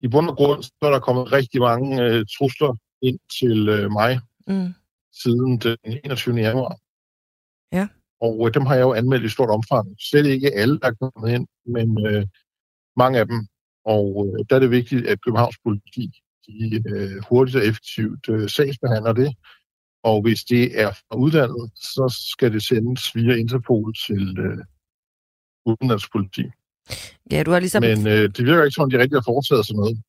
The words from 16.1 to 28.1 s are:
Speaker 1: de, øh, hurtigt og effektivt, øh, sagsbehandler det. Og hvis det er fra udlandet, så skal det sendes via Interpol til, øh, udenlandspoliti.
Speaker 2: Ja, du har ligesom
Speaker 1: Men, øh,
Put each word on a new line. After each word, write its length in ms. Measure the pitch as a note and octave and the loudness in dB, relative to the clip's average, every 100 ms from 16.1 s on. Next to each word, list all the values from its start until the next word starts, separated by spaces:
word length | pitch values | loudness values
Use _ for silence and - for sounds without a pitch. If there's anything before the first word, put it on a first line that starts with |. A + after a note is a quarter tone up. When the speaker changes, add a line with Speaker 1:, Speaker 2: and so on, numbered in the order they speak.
| - _ _ - | -12 _ _ -20
Speaker 1:
de, 360 | G#2+ A2+ A2 A2 | -8 -4 -4 -4
øh, 340 | G2+ G2 G2 - | -6 -6 -8 2
hurtigt 280 | B2 C3 B2+ | 4 4 4
og 80 | G#2+ | 2
effektivt, 640 | A2 - - G#2+ - - | 0 -8 -4 -4 -4 -4
øh, 200 | A2 G#2 | -2 -2
sagsbehandler 640 | - C#3+ C#3+ C3+ A2 A2 | 0 0 0 -2 0 0
det. 220 | A2+ C#3 C3+ _ _ _ _ _ _ | 2 0 -2 _ _ _ _ _ _
Og 180 | A2+ G#2+ | 2 2
hvis 220 | G#2+ A2 | 2 0
det 360 | - A#2+ B2 G#2+ | 0 2 2 2
er 100 | G#2 | -2
fra 240 | F#2+ _ A2+ | -2 _ 0
udlandet, 540 | C#3 D#3 B2 A#2 A#2 - | 2 2 0 -2 -12 -14
så 400 | - - C3 - - | -12 -2 -2 -2 -12
skal 220 | - B2+ | -2 0
det 100 | G#2+ | 0
sendes 520 | G2+ A#2+ A2+ B2+ - A#2 | -2 -2 -2 -4 -6 -2
via 200 | A#2 A#2+ | 0 0
Interpol 580 | A2+ B2+ A#2+ A#2 G#2+ A2+ - | 0 -4 -2 -2 -2 -8 -6
til, 320 | G2+ G2 F#2 | -4 -4 -4
øh, 180 | F#2+ - - _ _ _ _ _ _ _ _ _ - | -6 -8 -14 _ _ _ _ _ _ _ _ _ -8
udenlandspoliti. 800 | A2+ C3 G#2+ - G#2+ G2 - C3 - _ _ _ - - - _ | -4 -2 -2 -2 -6 -6 -6 -8 -10 _ _ _ -16 -16 -20 _
Speaker 2:
Ja, 120 | D3 | -2
du 80 | D#3 | 2
har 80 | F3 | 0
ligesom 220 | F3+ G#3+ | 2 0
Speaker 1:
Men, 260 | A#2 G#2+ | 2 2
øh, 220 | G#2+ | 4